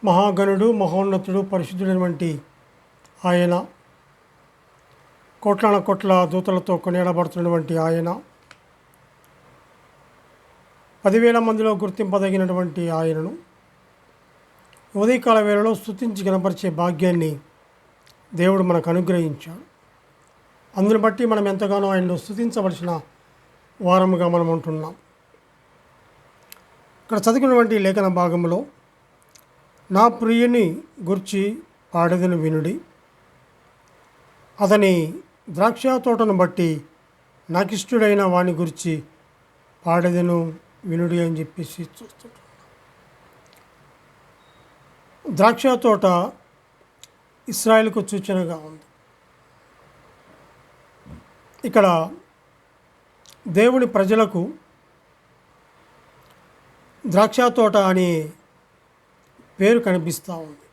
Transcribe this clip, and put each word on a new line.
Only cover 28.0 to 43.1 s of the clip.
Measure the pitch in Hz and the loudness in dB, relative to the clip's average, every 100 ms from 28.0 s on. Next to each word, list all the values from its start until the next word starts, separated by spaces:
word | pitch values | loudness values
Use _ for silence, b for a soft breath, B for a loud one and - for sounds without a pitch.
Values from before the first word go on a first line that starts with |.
| 196 | 0
భాగంలో, | 180 175 175 170 180 285 _ _ _ _ _ _ - _ _ _ _ _ | 0 0 0 -2 -2 -6 _ _ _ _ _ _ -20 _ _ _ _ _
"నా | 190 233 | 4 4
ప్రియుని | 233 226 233 240 240 185 160 - - | 2 0 2 2 4 2 -2 -14 -14
గురించి | 175 196 190 202 196 240 - _ _ | -4 -4 -4 -4 -4 -6 -14 _ _
పాడెదను | 175 170 180 180 170 | -2 0 2 0 0
వినుడి, | 156 156 156 269 - _ _ _ _ _ _ _ _ _ _ _ _ _ _ _ _ - | 0 -2 -2 -6 -12 _ _ _ _ _ _ _ _ _ _ _ _ _ _ _ _ -4
అతని | 202 208 196 180 160 175 - _ - | 2 4 4 2 0 -8 -18 _ -14
ద్రాక్ష | 160 208 233 262 | 0 0 0 -2
తోటను | 262 262 226 220 196 | 0 0 0 2 2
బట్టి | 180 180 170 156 - _ _ _ _ _ _ | 0 0 -2 -2 -10 _ _ _ _ _ _
నాకిష్టుడైన | 165 196 208 - 240 214 202 | -4 -2 -4 -2 2 2 2
వాని | 190 180 180 | 2 2 0
గురించి | 160 170 - 170 156 143 _ _ _ _ _ _ _ 175 | -2 -6 -6 -6 -6 -8 _ _ _ _ _ _ _ -2
పాడెదను | 170 175 175 175 170 165 160 _ _ 196 | 0 2 0 0 0 -4 -10 _ _ -8
వినుడి" | 165 175 175 | -4 -2 -2
అని | 170 160 | -2 -4
చెప్పేసి | 160 - 160 - | -8 -10 -14 -14
చూస్తుంటాం. | 165 - 220 _ 233 _ _ _ _ _ _ _ _ | -16 -18 -20 _ -20 _ _ _ _ _ _ _ _